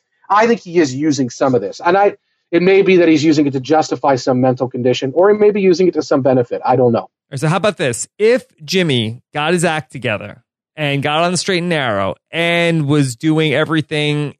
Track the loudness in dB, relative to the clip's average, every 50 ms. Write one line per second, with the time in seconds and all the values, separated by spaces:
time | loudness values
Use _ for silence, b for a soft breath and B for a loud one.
0 | _ _ _ _ _ -2 0 2 2 2 0 -2 -4 -4 0 0 0 0 0 -2
1 | -2 -2 0 0 -2 -4 -4 -2 -2 0 0 0 -2 -2 -10 -4 -2 0 2 4
2 | 2 2 0 -2 _ _ _ _ _ -4 -2 0 2 4 4 4 4 4 4 4
3 | 4 4 4 4 4 2 2 2 2 0 -2 -4 -2 0 0 0 0 -2 -4 -4
4 | 0 0 0 0 0 0 0 2 2 0 0 0 -4 -6 -6 -4 0 0 0 0
5 | -2 -4 0 2 4 4 4 4 2 2 2 2 2 2 2 2 2 0 0 -2
6 | -2 0 0 0 2 2 2 2 0 -2 -4 -6 -2 0 0 2 2 2 2 0
7 | -4 -6 _ _ _ _ -10 -4 -2 -2 -2 0 -2 -2 -2 -2 -4 -4 -4 -4
8 | -8 -12 _ -2 0 2 2 0 -2 _ _ _ -12 -4 -2 -2 0 0 0 0
9 | -2 -2 -6 -10 _ _ -8 -6 -2 -2 0 0 0 -2 -2 -4 -8 _ -14 -8
10 | -6 -6 -6 -6 -8 -12 -18 _ _ _ _ _ _ _ _ -6 -4 -4 -2 -2
11 | -2 -2 -2 0 0 0 -2 -4 -4 -2 -2 -2 -2 -2 -2 -2 -2 -2 -2 -2
12 | -2 -4 -6 _ _ _ -6 -4 -2 -2 0 0 0 0 0 0 0 0 2 0
13 | 0 0 -2 -4 -2 -2 0 0 0 0 0 0 -2 0 -2 -2 -2 -2 -4 -4
14 | -2 -2 -2 -4 -4 -8 -10